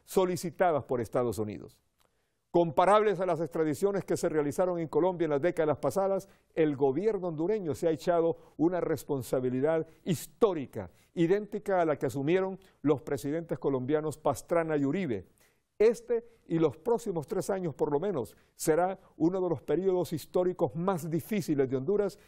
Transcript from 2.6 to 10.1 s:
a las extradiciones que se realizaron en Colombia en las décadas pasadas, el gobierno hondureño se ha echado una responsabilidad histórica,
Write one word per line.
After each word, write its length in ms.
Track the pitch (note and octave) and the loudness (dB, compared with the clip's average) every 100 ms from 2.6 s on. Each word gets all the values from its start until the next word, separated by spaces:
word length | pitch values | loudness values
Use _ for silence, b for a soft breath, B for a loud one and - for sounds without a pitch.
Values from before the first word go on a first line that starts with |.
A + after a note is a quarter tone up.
| E3+ - F3+ G#3+ G#3+ F3 | 2 4 6 6 4 0
a 60 | F#3 | -2
las 120 | D#3+ | -2
extradiciones 640 | E3+ F3 D#3 C#3 G3 G3 - | -2 -2 -2 0 0 -2 -2
que 100 | E3+ | -2
se 140 | F3 | 0
realizaron 480 | D#3 C#3+ C#3 F3+ F3 | 0 -2 0 0 0
en 100 | D#3+ | -2
Colombia 380 | D3+ F3+ F3 E3 | 0 0 0 0
en 60 | |
las 100 | C#3+ | 2
décadas 340 | F3 E3 D#3 C#3+ | 0 0 0 2
pasadas, 540 | C#3+ G3 F#3+ F#3+ - b b | 0 0 0 -2 -4 b b
el 200 | - D#3 | 0 0
gobierno 540 | C3+ C#3 C3+ G#3+ G3+ F3 | 2 2 2 0 -2 -4
hondureño 460 | D3+ E3+ A3 E3+ | -4 -2 -2 -2
se 120 | B2+ E3+ | -2 0
ha 40 | |
echado 480 | D#3+ - E3+ E3 - B B | 0 0 2 2 0 B B
una 240 | D#3+ F3+ | 0 2
responsabilidad 1080 | D#3+ D3+ - C#3 - C#3 B2+ B2+ D3 D#3+ D#3 B | -2 -4 -2 -6 -2 -2 0 0 0 0 -2 B
histórica, 840 | - | -4